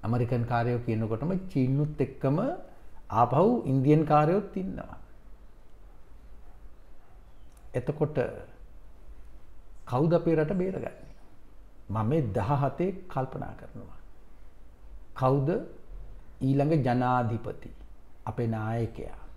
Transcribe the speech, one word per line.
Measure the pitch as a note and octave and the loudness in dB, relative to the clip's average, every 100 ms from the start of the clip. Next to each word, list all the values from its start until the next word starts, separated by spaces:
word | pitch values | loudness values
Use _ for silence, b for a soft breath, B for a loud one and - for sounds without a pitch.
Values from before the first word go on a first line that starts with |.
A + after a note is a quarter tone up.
ඇමරිකන් | - B2 A#2 B2 A#2 | 2 2 4 2 2
කාරයෝ | A#2+ A#2 B2 | 2 4 2
කියනකොටම | A#2+ A2 A2 A2+ D3+ F#3 F#3 | 2 2 2 0 0 0 0
චීනුත් | C#3+ B2+ C3+ D3+ D3+ | 2 4 4 2 2
එක්කම | C3+ - C#3 D3 B3 F4+ - B B B - | -2 2 2 4 2 -2 -8 B B B -2
ආපහු | G#2+ B2 C3+ F#3+ A#3+ - | 4 6 8 6 6 4
ඉන්දියන් | C3 C3 D3+ D3+ | 4 8 6 8
කාරයොත් | D3+ D3+ F#3+ G#3 - | 6 6 4 0 -4
ඉන්නවා. | F#3+ - - - - - - - - - - - - - - - - - - - - - - - - - - - - - - | -4 -6 -8 -12 -14 -16 -16 -16 -16 -18 -16 -16 -16 -16 -16 -16 -14 -14 -14 -14 -14 -14 -12 -14 -14 -16 -16 -14 -14 -14 -6
එතකොට | B2+ A#2+ D3 D3+ - A#2+ - - - - - - - - - - - - - - - - | -4 -2 0 0 0 -2 -2 -12 -16 -16 -14 -14 -14 -14 -12 -12 -12 -12 -12 -12 -12 -2
කවුද | B2 D#3+ | 2 6
අපේ | E3+ E3 D#3+ | 6 6 4
රට | D#3 | 4
බේරගන්නේ? | G3 F#3 F#3 - - - - - - - - - - - | 2 0 -2 -6 -10 -16 -16 -16 -16 -16 -16 -18 -18 -4
මම | G#2 A2 | 0 2
මේ | D#3+ | 2
දහහතේ | B2+ G2 G#2 C#3+ C#3 - F3+ | 2 0 2 2 2 2 -2
කල්පනා | F#3 - - C3 - - | -2 -6 -4 -4 -4 -8
කරනවා. | - - A2 - - - - - - - - - - - - - - | -10 -12 -12 -12 -12 -12 -14 -14 -14 -14 -14 -16 -14 -14 -12 -12 0
කවුද | C3 C#3 C#3 G3+ - - - - - - - - | 4 4 4 0 -2 -12 -12 -10 -10 -12 -14 -2
ඊළඟ | C3 C#3 C#3+ D#3+ | 2 4 6 4
ජනාධිපති? | B2 B2 B2 B2+ A#2 A2+ G#2+ - - - - - - - | 4 4 4 4 2 0 -4 -8 -10 -14 -14 -14 -14 -12
අපේ | - - A#2 | -8 -2 0
නායකයා. | A2 G#2+ A#2 A2+ - - - - | 0 0 0 -2 -4 -10 -10 -12